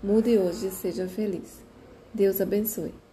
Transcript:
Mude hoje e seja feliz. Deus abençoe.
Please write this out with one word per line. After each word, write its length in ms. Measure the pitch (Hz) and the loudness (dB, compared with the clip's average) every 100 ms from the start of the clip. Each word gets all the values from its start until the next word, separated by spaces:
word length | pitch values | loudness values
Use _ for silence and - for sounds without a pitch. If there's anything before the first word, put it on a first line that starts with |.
Mude 340 | 202 214 226 226 | 4 2 6 4
hoje 320 | 185 170 190 | 2 -2 -6
e 40 | |
seja 360 | 185 185 180 185 | -4 -6 -4 -6
feliz. 560 | 185 214 180 - - - - - - - | -4 -4 -4 -10 -20 -20 -20 -20 -20 -14
Deus 300 | 214 196 196 | 2 2 2
abençoe. 500 | 190 202 214 - 156 - _ | 0 0 -2 -4 -8 -10 _